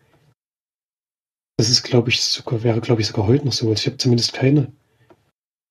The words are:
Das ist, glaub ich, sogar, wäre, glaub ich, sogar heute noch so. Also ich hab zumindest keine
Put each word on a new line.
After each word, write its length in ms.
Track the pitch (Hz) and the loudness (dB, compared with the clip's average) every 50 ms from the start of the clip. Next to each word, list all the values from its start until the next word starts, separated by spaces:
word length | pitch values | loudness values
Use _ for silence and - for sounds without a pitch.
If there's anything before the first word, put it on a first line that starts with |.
| _ _ _ _ _ _ _ _ _ _ _ _ _ _ _ _ _ _ _ _ _ _ _ _ _ _ _ _ _ _ _ | _ _ _ _ _ _ _ _ _ _ _ _ _ _ _ _ _ _ _ _ _ _ _ _ _ _ _ _ _ _ _
Das 120 | - 110 110 | -4 0 0
ist, 140 | 131 135 - | 0 -2 0
glaub 240 | - 127 120 110 | 2 2 2 2
ich, 140 | 113 - - | 2 0 -2
sogar, 420 | - - - - - - 123 110 117 | -2 -4 -6 -6 -6 -6 -6 -2 0
wäre, 180 | 120 110 113 | 0 0 0
glaub 180 | - - 120 110 | 0 0 0 0
ich, 80 | 107 | 0
sogar 200 | - - 113 101 | -2 -2 -2 2
heute 180 | 104 127 151 160 | 2 2 2 2
noch 80 | 123 - | -2 -2
so. 160 | - 123 110 | -2 0 0
Also 120 | 107 - | 0 0
ich 60 | - | -2
hab 140 | 139 - - | -4 -4 -2
zumindest 320 | - 127 117 117 117 - - | 0 2 2 2 0 -2 -2
keine 380 | - 131 135 143 147 120 - - _ _ _ _ _ _ _ _ _ _ _ _ _ _ _ _ _ _ _ | 0 2 4 4 2 2 -2 -8 _ _ _ _ _ _ _ _ _ _ _ _ _ _ _ _ _ _ _